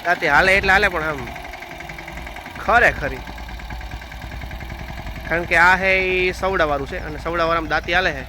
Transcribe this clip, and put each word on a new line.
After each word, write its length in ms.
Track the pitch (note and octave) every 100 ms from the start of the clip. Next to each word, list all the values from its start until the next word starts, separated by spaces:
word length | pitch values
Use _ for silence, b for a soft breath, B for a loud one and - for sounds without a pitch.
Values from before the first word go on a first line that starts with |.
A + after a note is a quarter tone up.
દાંતી 280 | F3 F3 E3
હાલે 220 | D3 F#3 G3
એટલે 160 | G3
હાલે, 180 | F#3+ G#3
પણ 140 | F3
આમ 160 | D#3 D3 A#2+ - - - - - - - - - - - - -
ખરેખરી, 640 | - A#3 G3+ - C#3+ C3+ - - - - - - - - - - - - - - - - - - - -
કારણ 240 | - E3 E3+
કે 100 | E3+
આ 180 | F3 F#3
હે 140 | F#3+ F#3+ F#3
ઈ 260 | F#3 F#3
સવડાવાળું 540 | F3 F#3+ F#3+ D#3 C#3+ C#3
છે 100 | F#3
અને 200 | D#3 D3+
સવડાવાળામાં 520 | D#3+ E3+ E3 E3 D#3
દાંતી 240 | D3+ E3
હાલે 180 | F3 F#3
છે. 120 | C#3